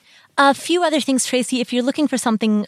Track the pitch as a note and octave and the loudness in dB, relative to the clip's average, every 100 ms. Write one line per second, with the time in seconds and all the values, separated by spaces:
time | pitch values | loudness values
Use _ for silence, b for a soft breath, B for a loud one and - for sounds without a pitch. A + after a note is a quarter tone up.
0 | b b b - C#4 C4+ - F4 E4+ D4+ | b b b 2 2 2 0 0 2 0
1 | - C4 - B3+ B3 B3+ A#3+ A#3+ B3 C4+ | 0 -2 0 -2 -2 -2 -2 -2 -2 0
2 | D4 B3+ - A3 A3 G#3 | 0 0 -2 0 0 0